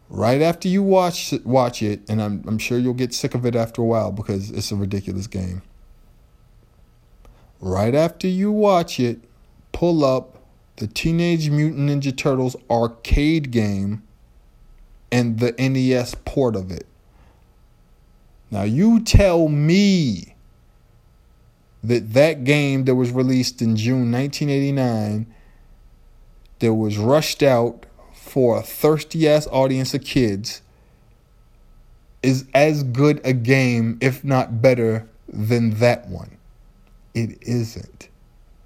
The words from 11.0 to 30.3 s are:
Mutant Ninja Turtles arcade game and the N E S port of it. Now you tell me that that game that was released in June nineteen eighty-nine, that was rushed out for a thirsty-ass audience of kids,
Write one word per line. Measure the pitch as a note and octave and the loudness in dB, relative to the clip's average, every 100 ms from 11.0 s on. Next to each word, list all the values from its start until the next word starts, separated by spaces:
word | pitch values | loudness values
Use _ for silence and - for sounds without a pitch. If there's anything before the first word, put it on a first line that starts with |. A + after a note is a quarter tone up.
| D#3+ E3 E3+ E3+ D3+ | -2 0 0 0 0
Mutant | D3 D#3 C#3 C#3+ | 0 0 -2 -2
Ninja | C#3+ C#3 B2+ | -2 -4 -2
Turtles | D3 C3 B2+ - - | -2 0 -2 -6 -2
arcade | A#2 A#2 - - C#3+ D3 D#3+ C#3 | 0 0 -4 0 2 2 0 0
game | A#2 G#2 G2 G2+ G#2+ - _ _ _ _ _ - - - - _ | -2 0 -2 -4 -6 -12 _ _ _ _ _ -20 -20 -20 -20 _
and | B2 A#2+ A2 | 0 0 0
the | A#2+ - | -2 0
N | C3 C3 | 0 0
E | B2+ | 2
S | B2+ A#2 - | 0 -2 -10
port | - C#3+ B2 G2+ | -6 -2 0 -2
of | F#2 | -6
it. | E2+ - _ _ _ - _ _ _ _ _ _ _ _ _ _ _ _ | -12 -14 _ _ _ -20 _ _ _ _ _ _ _ _ _ _ _ _
Now | G2+ | -4
you | G#2 C3 A3 A3+ | -2 2 4 2
tell | A3+ - G3 E3+ D#3 | 4 4 4 4 2
me | D3 D3+ F#3+ G3+ F3+ C3+ F#2 - _ - _ _ _ _ _ _ _ _ _ _ _ _ _ | 2 2 4 4 2 0 -4 -10 _ -20 _ _ _ _ _ _ _ _ _ _ _ _ _
that | A2+ A#2+ G#2+ | -2 -2 2
that | B2 D#3+ D3 | 4 4 2
game | B2+ D3 C#3+ C3+ | 2 2 2 0
that | C3 | 2
was | B2+ B2 | 2 0
released | B2+ C3 B2+ A#2+ - | 0 2 2 0 -2
in | A2+ A2 | -2 0
June | A#2 C3 A#2 | 0 0 0
nineteen | B2 C#3 - D3 | 0 -2 -4 -2
eighty-nine, | C#3 C#3 C#3 B2 A2+ G#2+ G#2+ A2+ - - - - - - - - - - - - - | 0 0 0 0 -2 -2 -4 -8 -14 -20 -20 -20 -20 -20 -20 -20 -20 -20 -20 -20 -2
that | A#2 | 0
was | A2 G#2+ G#2 | 0 0 -2
rushed | A2+ D#3 D3+ - | 2 2 0 0
out | C#3 A#2+ A#2+ - - - - | 2 4 0 -4 -18 -20 -20
for | - - C#3 A#2+ G#2+ | -20 -6 0 2 2
a | |
thirsty-ass | - - D3+ D3+ - E3 D#3 D3+ D3+ | -4 0 2 2 -2 0 2 2 2
audience | C3 C3+ C3 C3 | 0 0 0 -2
of | C3+ | -6
kids, | - C#3 A2+ | -2 0 0